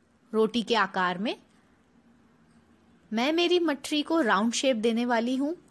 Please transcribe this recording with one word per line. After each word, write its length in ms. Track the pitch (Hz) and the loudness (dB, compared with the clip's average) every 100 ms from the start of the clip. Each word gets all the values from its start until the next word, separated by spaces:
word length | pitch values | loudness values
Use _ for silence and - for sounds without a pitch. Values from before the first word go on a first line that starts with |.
| _ _ - | _ _ -6
रोटी 300 | 220 214 240 | 0 0 0
के 120 | 202 220 | 0 0
आकार 400 | 196 196 180 180 | 0 0 -2 -2
में। 180 | 233 - _ _ _ _ _ _ _ _ _ _ _ _ _ _ _ _ - | -6 -8 _ _ _ _ _ _ _ _ _ _ _ _ _ _ _ _ -6
मैं 200 | 220 269 | -2 0
मेरी 260 | 330 349 359 | 2 2 2
मठरी 400 | 330 277 - 302 | 2 -2 -2 -4
को 160 | 294 330 | 0 2
राउंड 320 | 233 190 226 | 2 2 2
शेप 240 | - 269 226 | 0 0 0
देने 280 | 226 226 247 | 0 0 0
वाली 300 | 233 240 262 | 0 0 -2
हूँ, 200 | 285 349 - | -4 -6 -12